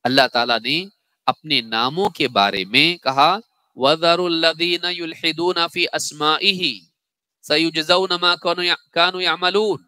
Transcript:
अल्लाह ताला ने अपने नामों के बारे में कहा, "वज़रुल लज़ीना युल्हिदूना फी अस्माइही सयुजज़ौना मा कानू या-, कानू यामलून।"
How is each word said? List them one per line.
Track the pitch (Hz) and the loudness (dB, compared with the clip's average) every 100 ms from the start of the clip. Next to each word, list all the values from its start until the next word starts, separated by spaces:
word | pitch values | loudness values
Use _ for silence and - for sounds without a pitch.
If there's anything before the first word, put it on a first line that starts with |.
| 123 | 2
अल्लाह | 135 127 | 2 2
ताला | 120 120 113 | 0 0 0
ने | 117 156 196 _ _ _ - | -2 -4 -6 _ _ _ -4
अपने | - 156 139 | -4 -2 -4
नामों | 113 110 127 156 202 | -2 -2 -2 0 -2
के | - 135 | 0 -2
बारे | 110 101 98 95 | 2 0 0 0
में | 123 160 175 | 2 2 0
कहा, | 131 131 151 196 _ _ _ - | -2 2 2 2 _ _ _ -2
"वज़रुल | 131 160 170 170 175 165 165 | 0 2 2 2 0 0 0
लज़ीना | 160 170 170 175 | 0 -2 -2 -4
युल्हिदूना | 175 165 165 165 156 175 175 170 | -6 -8 -4 -4 -2 -2 0 -2
फी | 180 170 | -2 -2
अस्माइही | 156 - 147 151 156 202 185 160 104 85 _ _ _ _ _ | -2 -6 -2 0 2 2 0 -6 -6 _ _ _ _ _ _
सयुजज़ौना | - 151 165 160 156 180 190 175 | -2 0 0 -2 0 2 2 0
मा | 175 175 | 0 0
कानू | 180 170 | -2 -2
या-, | 175 170 _ | -2 -2 _
कानू | 170 175 185 | 0 0 0
यामलून।" | 180 165 180 196 214 156 | -2 0 0 0 0 -4